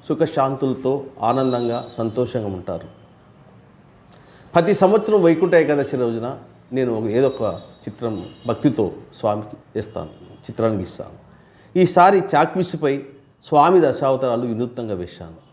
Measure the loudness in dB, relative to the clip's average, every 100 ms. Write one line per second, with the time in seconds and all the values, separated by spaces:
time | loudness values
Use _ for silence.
0 | -6 -2 -2 0 -2 0 -2 -2 -2 -4
1 | -6 -6 -2 0 0 0 -2 -4 -8 -6
2 | -4 -2 -4 -4 -6 -8 -8 -10 -10 -20
3 | -20 _ _ _ -20 -20 -20 _ _ _
4 | _ -20 -20 -20 0 2 4 4 4 4
5 | 2 4 4 4 4 4 4 0 -2 -2
6 | -2 -2 -8 -10 -16 -20 _ -4 -2 -2
7 | -2 0 0 0 -4 -6 -12 -16 -16 -8
8 | -8 -8 -12 -12 -6 0 0 0 -4 -4
9 | -18 -6 -4 -4 -6 -18 _ -10 -8 -10
10 | -12 -14 -20 -20 -18 -2 -2 -2 -6 -10
11 | -16 -18 -20 -20 _ _ _ 2 4 6
12 | 6 6 2 0 0 0 -4 -2 -2 -2
13 | -6 -20 _ _ -2 4 6 6 4 2
14 | 0 0 0 -2 -4 -4 -6 -6 -8 -8
15 | -8 -12 -18 -18 _